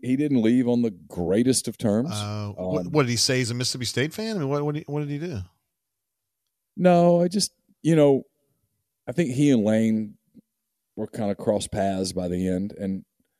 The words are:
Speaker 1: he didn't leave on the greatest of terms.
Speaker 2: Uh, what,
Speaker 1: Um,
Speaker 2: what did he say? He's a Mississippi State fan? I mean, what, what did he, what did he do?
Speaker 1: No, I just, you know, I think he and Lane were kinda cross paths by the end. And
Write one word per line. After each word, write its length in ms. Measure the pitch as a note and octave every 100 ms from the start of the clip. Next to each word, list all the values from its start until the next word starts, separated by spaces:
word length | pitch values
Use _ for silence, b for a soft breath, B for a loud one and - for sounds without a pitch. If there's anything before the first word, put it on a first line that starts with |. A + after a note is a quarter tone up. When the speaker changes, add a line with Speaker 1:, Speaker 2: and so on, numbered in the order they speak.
Speaker 1:
he 140 | A#2+ C3
didn't 240 | D3 C3
leave 260 | A2 B2 A#2+
on 140 | A#2+
the 100 | A#2
greatest 760 | F2 D#2+ - E2+ G2+ B2 B2 -
of 80 | -
terms. 340 | A2 G#2 D3+
Speaker 2:
Uh, 400 | G#2+ G#2 G#2 G#2 F#2+
what, 280 | F#2 F#2 F2+
Speaker 1:
Um, 40 |
Speaker 2:
what 120 | D3
did 60 | B2+
he 60 | A#2+
say? 200 | - B2+
He's 140 | A#2
a 40 | A#2+
Mississippi 300 | B2+ C3 A#2+
State 280 | - D3+
fan? 220 | F3+ A3 G#3
I 40 |
mean, 100 | C3+
what, 140 | C#3+
what 120 | D3 D3
did 80 | D3+
he, 60 |
what 80 | D3
did 100 | D3
he 80 | C#3+
do? 220 | F3 A#2 F2+ _ _ _ _ _ _ _ _ _ _ _ _ -
Speaker 1:
No, 460 | F3+ F3 F3 F3
I 80 | F3
just, 240 | G3 - _ _ _
you 140 | D3+ E3
know, 280 | C#3+ C3+ - _ _ _ _ _ _ _ -
I 60 |
think 200 | B2+ D3+
he 160 | B2 C#3+
and 140 | B2 G#2
Lane 500 | A2 A2+ A2 G#2 - _ - _ _ _ _ _ -
were 120 | G#2+
kinda 280 | - G#2 G2
cross 320 | - G#2 -
paths 460 | G#2+ G2 F#2+ F#2
by 140 | F#2 F2+
the 180 | F2+ F#2
end. 240 | F#2 G2+
And 300 | - G2 F#2+ - _ _ _